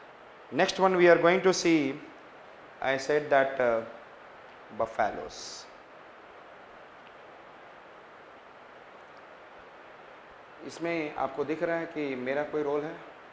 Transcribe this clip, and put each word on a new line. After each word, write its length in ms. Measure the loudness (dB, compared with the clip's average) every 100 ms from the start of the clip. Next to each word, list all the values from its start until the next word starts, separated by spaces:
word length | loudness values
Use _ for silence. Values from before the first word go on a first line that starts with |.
| -20 -20 -20 -20 -8
Next 260 | 0 0 2
one 160 | 2 6
we 180 | 8
are 80 | 8
going 240 | 6 4 4
to 60 |
see, 400 | 2 4 4 2 -4 -14 -20 -20 -20 -20 -20 -20 -6
I 140 | -2 -2 0
said 240 | 0 4
that, 280 | 4 4 2
uh, 200 | 0 0 -4 -16 -20 -20 -20 -20 -20 -20 -18 -6
buffaloes। 880 | -6 0 -2 -2 -12 -12 -14 -14 -18 -20 -20 -20 -20 -20 -20 -20 -20 -20 -20 -20 -20 -20 -20 -20 -20 -20 -20 -20 -20 -20 -20 -20 -20 -20 -20 -20 -20 -20 -20 -20 -20 -20 -20 -20 -20 -20 -20 -20 -20 -20 -20 -20 -20 -20 -20 -20 -20 -16 -14
इसमें 480 | -8 -6 -4 -6
आपको 300 | -6 -6 -4
दिख 180 | -6 -4
रहा 140 | -2 -4
है 100 | -6
कि 280 | -6 -6
मेरा 280 | -6 -4 -4
कोई 200 | -4 -4
रोल 180 | -2 -2
है? 140 | -4 -12 -16 -20 -20